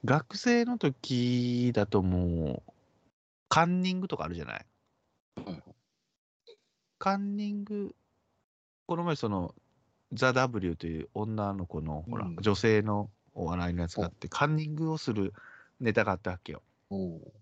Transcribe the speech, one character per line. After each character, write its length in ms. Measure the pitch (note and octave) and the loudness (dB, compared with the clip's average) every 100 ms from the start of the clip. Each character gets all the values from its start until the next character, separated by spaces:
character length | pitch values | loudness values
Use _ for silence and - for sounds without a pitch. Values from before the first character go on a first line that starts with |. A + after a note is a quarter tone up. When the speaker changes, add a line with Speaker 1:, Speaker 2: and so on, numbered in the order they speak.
| A#2 | 4
Speaker 1:
学 320 | C#3+ - - | 2 2 -2
生 280 | B3 A#3+ A#3 | 4 4 4
の 120 | B3 | 2
時 920 | D#3 C3 - B2 B2 B2 B2 B2 B2 | 0 -2 -2 0 2 2 2 2 2
だ 140 | A#2 G2+ | 2 2
と 160 | G#2 | 2
も 600 | F#2 F2+ F2+ E2+ D#2 B1+ - | 4 2 2 0 0 -4 -8
う、 60 | _ _ _ _ _ _ _ _ | _ _ _ _ _ _ _ _
カ 160 | - E3+ | 4 4
ン 160 | F3+ | 2
ニ 120 | F#3 | 0
ン 80 | F#3 | -2
グ 60 | F#3 | -4
と 100 | - | -4
か 80 | D#2 | -4
あ 20 | |
る 80 | E2+ | -6
じ 60 | |
ゃ 40 | C#2 | -6
な 120 | G#1 | -10
い。 80 | - _ _ _ _ _ _ - | -12 _ _ _ _ _ _ -12
Speaker 2:
は 60 | |
い 20 | - | -10
は 60 | |
い。 100 | F3 - - _ _ _ _ _ _ _ - _ _ _ _ | -10 -12 -20 _ _ _ _ _ _ _ -20 _ _ _ _
Speaker 1:
カ 180 | G3 G3 | 0 0
ン 180 | G3+ G3+ | -2 -4
ニ 160 | G#3 | -4
ン 120 | G#3 | -6
グ、 320 | G3+ G#3 G3+ - _ _ _ _ _ _ _ _ - | -6 -6 -6 -10 _ _ _ _ _ _ _ _ -6
こ 100 | E3+ | -2
の 60 | |
前 120 | F3 D3 | 0 0
そ 140 | A2+ | 0
の、 260 | G2 F2 - _ _ _ _ _ | 0 -2 -8 _ _ _ _ _
ザ・ 180 | - C3 | 2 4
ダ 160 | B2+ B2+ | 6 2
ブ 120 | A2+ | 2
リ 100 | F#2 | -2
ュ 20 | |
ー 20 | D#2+ | -2
と 120 | E2 | -4
い 140 | D#2+ | -6
う 80 | - | -6
女 400 | - G#2+ A2 G2+ | -4 -4 -2 -2
の 120 | G2 F2 | -2 -6
子 160 | - | -6
の、 220 | D#2 D2+ F2 | -4 -6 -6
ほ 80 | A2 | -6
ら、 80 | F#2 | -6
Speaker 2:
う 40 | |
ん。 80 | E2 | 0
Speaker 1:
女 180 | G#2 G2 | 2 4
性 260 | A2+ G#2+ | 4 4
の 280 | G#2+ G#2 G#2 _ _ | 2 -2 -4 _ _
お 120 | - E2+ | -8 -4
笑 260 | F2+ F2 | -2 0
い 20 | |
の 80 | F2 | 0
や 60 | E2+ | -2
つ 80 | - | -2
が 100 | F2 | -4
あ 20 | |
っ 20 | |
て、 160 | - E2 | -4 -10
Speaker 2:
お。 20 | |
Speaker 1:
カ 160 | - D3 | 0 2
ン 100 | D#3 | 2
ニ 120 | D3+ | -2
ン 80 | D3+ | -4
グ 160 | D#3+ | -2
を 60 | D#3 | -2
す 140 | - | -2
る 200 | G#2 G2 G2+ - - - _ | -2 -2 -6 -20 -20 -20 _
ネ 140 | A2+ | 0
タ 100 | G#2 | 2
が 100 | G#2 | 2
あ 20 | F#2 | 0
っ 40 | |
た 120 | - | -4
わ 80 | F2+ | -8
け 100 | - | -10
よ。 80 | D#2 _ _ _ | -14 _ _ _
Speaker 2:
お 280 | G3 F#3 E3 | -4 -4 -6
う。 160 | - - | -14 -20